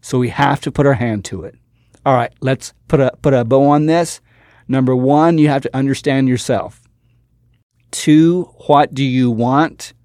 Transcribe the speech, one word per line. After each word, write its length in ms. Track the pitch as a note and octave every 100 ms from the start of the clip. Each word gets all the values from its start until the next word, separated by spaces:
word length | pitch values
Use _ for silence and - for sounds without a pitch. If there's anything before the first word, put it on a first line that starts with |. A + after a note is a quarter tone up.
So 180 | - C3
we 120 | B2
have 320 | - C#3+ C#3
to 100 | -
put 140 | - C#3
our 80 |
hand 320 | C3+ A#2+ G#2+ -
to 160 | F#2+
it. 140 | - _ _ _ _ _ C#3
All 80 |
right, 180 | B2+ A#2 _
let's 320 | C3 C3 - _ _
put 120 | D3+
a, 120 | C3 -
put 140 | D3+
a 100 | C3
bow 200 | A2+ C3+
on 200 | C#3+ D3 D3+
this. 340 | E3 E3+ - _ _ _ _ -
Number 300 | C3 B2+ B2+
one, 400 | B2+ D3 E3 E3
you 120 | D3
have 140 | C#3
to 140 | - C3
understand 520 | C3+ C3 D3 C3+ C3
yourself. 520 | B2 - A#2 F2+ - _ _ _ _ _ _ _ _ _ _ _
Two, 540 | - - D3+ E3 F3 F3 _ -
what 260 | C#3+ D3
do 120 | C3
you 260 | C#3 B2+ B2
want? 640 | A2+ A#2+ C3+ D#3+ - - _